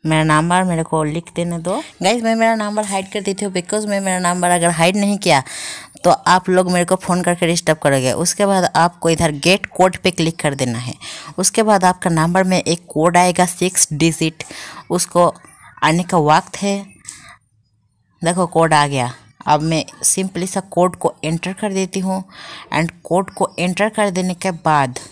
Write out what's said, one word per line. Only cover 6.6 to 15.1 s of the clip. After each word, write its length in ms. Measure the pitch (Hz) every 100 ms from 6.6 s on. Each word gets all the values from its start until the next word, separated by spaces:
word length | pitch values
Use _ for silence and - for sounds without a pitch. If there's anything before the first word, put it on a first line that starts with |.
| 180
मेरे 140 | 180 170
को 100 | 185
फ़ोन 240 | - 175
करके 240 | 175 175 170
डिस्टर्ब 300 | 170 - 156
करोगे। 340 | 151 139 127
उसके 320 | - 170 - 202
बाद 240 | 190 180 -
आपको 340 | 170 - 170
इधर 220 | 165 165 147
गेट 220 | 160 196 -
कोड 300 | - 185 175
पे 140 | 190
क्लिक 280 | 175 160 165
कर 160 | 151 135
देना 240 | 127 113
है। 140 | 123 - - - - -
उसके 260 | 190 -
बाद 220 | 220 202 180
आपका 240 | 180 180
नंबर 340 | 160 160 180
में 140 | 185 185
एक 280 | - 170 -
कोड 280 | 151 165 175
आएगा 280 | 180 175 180
सिक्स 420 | - 185 - -
डिजिट, 500 | 147 165 151 160 - - - - - -
उसको 440 | 175 -